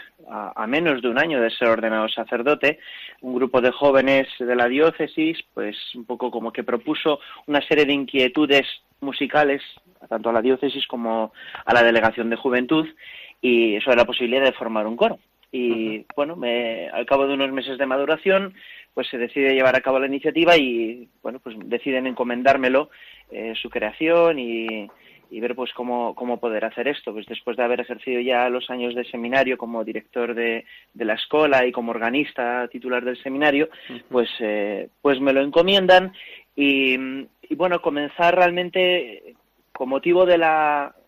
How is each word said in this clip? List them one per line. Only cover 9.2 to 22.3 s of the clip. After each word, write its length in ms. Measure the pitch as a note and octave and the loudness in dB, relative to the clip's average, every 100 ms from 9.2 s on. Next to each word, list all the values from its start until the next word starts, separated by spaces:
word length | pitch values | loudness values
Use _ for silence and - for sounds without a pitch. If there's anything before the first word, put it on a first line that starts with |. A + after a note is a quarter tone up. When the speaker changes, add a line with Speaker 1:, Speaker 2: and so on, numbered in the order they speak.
| C#3 D3+ D3 C#3 - - _ _ - | 0 2 2 0 -6 -20 _ _ -10
Speaker 1:
tanto 220 | A2+ A2 | -4 0
a 40 | |
la 80 | A#2 | 2
diócesis 460 | A#2+ C3 C#3+ C3+ - | 2 2 0 -4 -6
como 460 | B2 A#2 A2+ A2 - - - - | -6 -4 -2 -4 -8 -18 -8 2
a 80 | |
la 100 | A#2+ | 4
delegación 460 | A#2 A2+ A2 A2 A2+ | 6 6 2 0 -2
de 80 | A2+ | -2
juventud, 500 | C3+ B2 B2+ D#3 D#3+ - - - - _ | 0 0 2 0 0 -8 -20 -18 -20 _
y 340 | B2+ A#2 A2+ G#2 | 2 4 4 2
eso 160 | C3+ | 4
era 120 | A#2+ | 4
la 40 | A#2+ | 4
posibilidad 380 | B2 B2 C3 C3+ | 0 0 2 2
de 80 | |
formar 340 | - A#2 A2 G#2+ | 2 -2 -2 -4
un 80 | A#2+ | 0
coro. 240 | A3 - _ _ _ | 0 0 _ _ _
Y, 460 | C3 A#2+ A2+ A2 G#2+ | -4 0 0 -2 -6
Speaker 2:
Ujú. 80 | - - | -8 -6
Speaker 1:
bueno, 200 | D3 E3+ | -4 -4
me, 500 | B2 A#2+ A#2 A2 E2+ | -4 -2 -2 -6 -6
al 180 | G#2 A#2+ | -6 0
cabo 220 | C#3 C#3 | 2 2
de 60 | |
unos 180 | C#3 C3+ | 0 -2
meses 260 | C3+ B2+ B2+ | -2 -6 -4
de 80 | C#3 | -2
maduración, 680 | C3+ C#3 D#3 G3 G3 G3 - - - - | 0 0 0 2 2 0 -10 -20 -20 -12
pues 160 | - - | -8 -6
se 80 | B2 | -6
decide 360 | A#2+ C#3+ C3+ | -4 0 2
llevar 220 | C3+ C3 B2+ | 4 4 2
a 60 | |
cabo 180 | C3+ C3 | 2 0
la 80 | C3+ | 0
iniciativa 480 | C#3 D#3 D3+ E3+ E3 | -2 -2 2 4 6
y, 540 | C3+ A#2 A2+ B2 A#2 _ | 4 -2 -4 -6 -16 _
bueno, 180 | A#2+ B2+ | -12 -12
pues 180 | B2+ A2 | -14 -16
deciden 480 | A2 A#2 C#3+ C3 C3 | -6 -4 -2 -2 -4
encomendármelo, 800 | A#2+ B2 | -4 -4